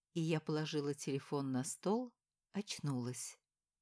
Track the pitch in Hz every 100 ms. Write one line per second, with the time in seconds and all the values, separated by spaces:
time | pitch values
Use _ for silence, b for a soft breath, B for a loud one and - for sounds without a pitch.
0 | _ 170 160 156 151 156 151 156 143 143
1 | - 139 - 143 135 131 127 - 180 226
2 | 247 - _ _ _ 190 - - 147 127
3 | 120 127 - - _ _ _ _